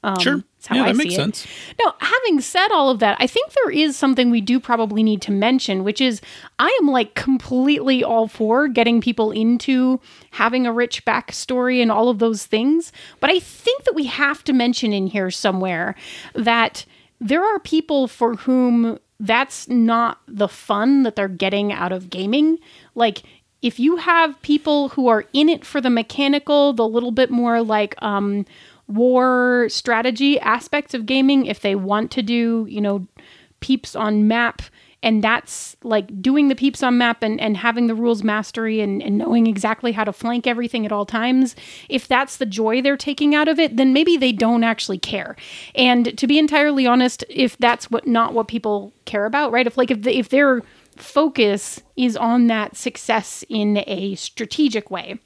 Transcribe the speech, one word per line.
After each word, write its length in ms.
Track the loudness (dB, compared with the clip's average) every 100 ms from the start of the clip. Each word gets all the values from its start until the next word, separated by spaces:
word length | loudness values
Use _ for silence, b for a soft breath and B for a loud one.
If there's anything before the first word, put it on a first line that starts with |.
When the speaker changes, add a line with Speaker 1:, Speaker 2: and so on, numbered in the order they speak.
Speaker 1:
Um, 160 | -4 -2
Speaker 2:
Sure. 140 | 0 -2 -6 _
Speaker 1:
that's 120 | -4
how 80 | 0
Speaker 2:
Yeah, 60 |
Speaker 1:
I 40 | 0
Speaker 2:
that 80 | 0
makes 140 | 0
Speaker 1:
see 60 | -2
it. 20 |
Speaker 2:
sense. 280 | -2 -4 -12 B B B
Speaker 1:
Now, 100 | -2 0
having 400 | -2 0 2 0
said 300 | 0 0 2
all 180 | 2 2
of 100 | 2
that, 180 | 0 2
I 80 | 0
think 240 | -2 -2
there 180 | 0 0
is 280 | 2 0 0
something 340 | 0 2 2
we 80 | 2
do 180 | 2 -2
probably 460 | 0 -2 0 0
need 180 | 0 0
to 80 | -2
mention, 500 | 0 2 0 0 -4
which 160 | -4 -2
is 220 | -2 -2 B B B _
I 160 | 0 2
am, 60 | 2
like, 280 | 2 0 -4
completely 840 | 0 -2 0 0 2 0 2 0
all 280 | 2 0 0
for 400 | -2 0 2 2
getting 320 | 2 2 2
people 300 | 0 -2 -2
into 680 | 0 0 0 2 2 2 0 B B B
having 340 | -2 -2 0 -2
a 60 |
rich 320 | 0 -2 -2
backstory 800 | -2 -2 -4 -12 -6 -2 0 2
and 100 | 2
all 160 | 2 2
of 120 | 2
those 260 | 0 -2 -4
things. 480 | -2 2 0 -2 B B B
But 100 | 0
I 100 | 0
think 440 | -2 -6 -2 0
that 100 | 0
we 120 | -2 -4
have 360 | -2 -2 -2 0
to 80 |
mention 400 | 2 2 0 0
in 140 | 0 -2
here 220 | -2 -4
somewhere 680 | -2 -2 0 -2 -2 -4 -6 B B B
that 520 | -4 0 0 0 -4 -20 b b _
there 240 | -2 0
are 160 | 2 -2
people 480 | -2 -2 0 0 -2
for 280 | -2 -4 -2
whom 640 | 0 2 4 2 0 -2 _ _
that's 480 | 0 0 0 -6 -4
not 520 | 0 2 2 0 -4 _
the 180 | -4 -4
fun 560 | -4 -4 0 2 4
that 140 | 2 0
they're 100 | -4
getting 460 | -2 -2 0 -2
out 180 | -2 -4
of 180 | -6 -8
gaming. 480 | -8 -2 2 2 2 b b b 0
Like, 280 | 0 0 b b _ _
if 200 | -6 0
you 160 | 0 0
have 440 | 2 2 2 -2
people 460 | 0 0 2 0 0
who 200 | 0 2
are 160 | 2 0
in 160 | 2 2
it 160 | 2 -2
for 160 | -4
the 80 | 0
mechanical, 840 | 0 -2 -2 0 0 2 2 2
the 160 | 2 0
little 240 | 0 -2
bit 180 | 0 0
more, 320 | 2 0 0
like, 400 | 0 0 -2 -4
um, 440 | -4 -2 -2 -2 -6 b b b b
war 800 | 0 4 4 4 2 2 2 0
strategy 680 | -4 -2 -2 0 0 2 2
aspects 560 | 2 -2 -2 -6 -4 -8
of 100 | -2
gaming, 400 | 2 4 4 2
if 140 | -2
they 140 | -2 -2
want 340 | 0 -2 -2
to 140 | -4
do, 420 | -2 0 0 0 -4
you 140 | -2
know, 240 | -2 -2 -6 _ b b b _
peeps 360 | -2 -2 -2 -4
on 320 | 0 2 2
map, 360 | 2 0 -4 -16 b b b
and 200 | -2 0
that's, 520 | 2 0 -2 -14 -14 -16
like, 380 | -2 -2 -2 -4
doing 240 | 2 4 4
the 80 | 2
peeps 260 | 0 0
on 160 | 0 2
map 240 | 2 0
and, 180 | -2 -2
and 160 | -2 -2
having 300 | -2 0 0
the 80 |
rules 300 | 0 0 0
mastery 580 | 0 -2 -4 -6 -4 -2
and, 200 | -2 -4
and 120 | -2 -2
knowing 300 | 2 2 4
exactly 460 | 2 -2 -2 -4
how 120 | -2
to 80 | -4
flank 360 | -4 -4 -4 -2
everything 400 | -2 -4 -4 -4
at 40 |
all 140 | -4 -4
times, 500 | -2 0 2 0 -2 B B B
if 200 | -6 0
that's 300 | -2 -2 -6
the 100 | -8
joy 340 | -2 0 0
they're 160 | 0 -2
taking 380 | -4 -2 2 2
out 120 | 2
of 120 | 2
it, 180 | 0 2
then 160 | 2
maybe 240 | 4 4 4
they 140 | 2
don't 320 | 2 2 2
actually 340 | 2 -2 -4 -6
care. 380 | -6 -8 -8 -14 B B B 0
And 420 | 4 4 2 0
to 80 | 2
be 140 | 4
entirely 480 | 4 2 2 2 4
honest, 360 | 4 2 -2 -10
if 260 | -2 -2 2
that's 320 | 0 0 -2
what, 160 | -4 0
not 260 | 0 2
what 140 | -2 -4
people 440 | -4 -4 -4 -6 _ -8
care 200 | -4 -2
about, 240 | -2 0
right? 160 | 0 0
If, 100 | 0
like, 140 | 0
if 100 | 0
the, 160 | 0 0
if 120 | 2
their 340 | 2 4 2 b b b _
focus 840 | -6 0 0 2 0 0 -6 -14 _ -2
is 220 | -2 0
on 300 | 0 2 2
that 280 | 2 -4 -8
success 680 | -10 -10 -4 -2 -2 -16 -8
in 340 | -4 0 -2 -2
a 280 | -6 -8 -8
strategic 760 | -12 -12 -10 0 0 0 -8
way 280 | -12 -12 -18